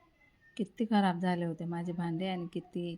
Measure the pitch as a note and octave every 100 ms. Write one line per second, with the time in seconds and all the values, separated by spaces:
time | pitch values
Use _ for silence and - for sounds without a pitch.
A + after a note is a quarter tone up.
0 | _ _ _ _ - - G3 - A3+ G#3
1 | G3 F3 F3+ F3 E3+ D#3+ E3+ E3+ F3 F3
2 | E3+ E3 F#3+ F3+ E3+ F3 - F3+ F3